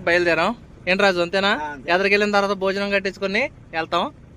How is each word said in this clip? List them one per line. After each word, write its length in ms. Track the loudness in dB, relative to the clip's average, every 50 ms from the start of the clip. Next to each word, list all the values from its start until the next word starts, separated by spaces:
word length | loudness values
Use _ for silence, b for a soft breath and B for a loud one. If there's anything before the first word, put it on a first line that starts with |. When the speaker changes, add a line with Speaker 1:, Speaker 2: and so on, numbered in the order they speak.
| 0 2
Speaker 1:
బయలుదేరాం. 420 | 2 2 4 2 2 2 2 0 -2 -6 -12 -20 -18 -8 -4 -2
ఏంటి 140 | 2 4 4
రాజు 140 | 4 4 2 0
అంతేనా? 260 | 0 0 0 0 0 0 -2 -4
Speaker 2:
ఆ, 20 | -8
అంతే. 160 | -10 -8 -2 0 0
Speaker 1:
ఎదరికి 200 | 2 2 2 2
వెళ్ళిన 200 | 2 2 2 2
తర్వాత 180 | 0 0 0 -2 -2
భోజనం 300 | -2 -2 -2 -2 -4 -2 -2
కట్టించుకొని 480 | -2 -2 -4 -8 -6 -6 -4 -2 -2 -4 -4 -8 -14 -16 -10 -8
వెళ్తాం, 300 | -6 -6 -2 -2 -2 -2 -4 -8 -14 -20 -20 -16